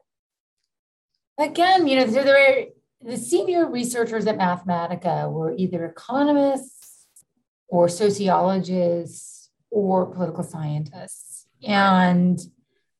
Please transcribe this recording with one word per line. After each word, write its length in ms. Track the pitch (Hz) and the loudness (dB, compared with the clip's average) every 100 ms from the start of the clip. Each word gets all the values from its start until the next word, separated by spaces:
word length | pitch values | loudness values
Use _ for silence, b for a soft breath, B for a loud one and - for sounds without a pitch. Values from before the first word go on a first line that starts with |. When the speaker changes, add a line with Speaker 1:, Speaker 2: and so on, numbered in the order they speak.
| _ _ _ _ _ _ _ _ _ _ _ _ _ - | _ _ _ _ _ _ _ _ _ _ _ _ _ -4
Speaker 1:
Again, 460 | 302 - 349 381 302 | -2 2 4 4 4
you 80 | 262 | 2
know, 100 | 240 | 2
so 180 | 254 | 2
there 120 | 277 277 269 262 - - _ _ | 4 6 6 4 -2 -12 _ _
were, 60 | 233 | -12
the 80 | 247 | -10
senior 480 | - 359 370 349 311 | -2 -2 0 0 0
researchers 600 | 247 240 240 226 226 202 | -2 -4 -4 -4 -2 -2
at 100 | 202 | 0
Mathematica 960 | 180 180 185 175 170 180 175 151 147 | -2 -2 -4 -4 -4 -6 -4 -4 -4
were 220 | 151 160 | -4 -6
either 320 | 165 185 175 165 | -2 -4 -4 -8
economists 1200 | - - 254 294 285 277 269 269 - - - _ _ _ _ _ _ - | -12 -6 -2 2 2 2 -2 -8 -20 -20 -20 _ _ _ _ _ _ -4
or 220 | 180 175 | 2 2
sociologists 1600 | 175 214 196 196 170 180 190 170 185 175 170 170 - - - - _ - | 2 0 0 0 2 2 0 -2 -2 0 -2 -6 -14 -20 -20 -20 _ -8
or 340 | 214 190 185 180 | -2 0 0 -2
political 380 | 180 170 - | -4 -6 -6
scientists. 1040 | 170 160 151 151 156 185 - - - - - _ | -10 -8 -6 -6 -8 -12 -18 -18 -20 -20 -20 _
Speaker 2:
Right. 80 | 254 | -4
Speaker 1:
And 680 | 202 196 185 185 180 180 180 - _ _ _ _ _ | 2 4 4 4 4 2 0 -6 _ _ _ _ _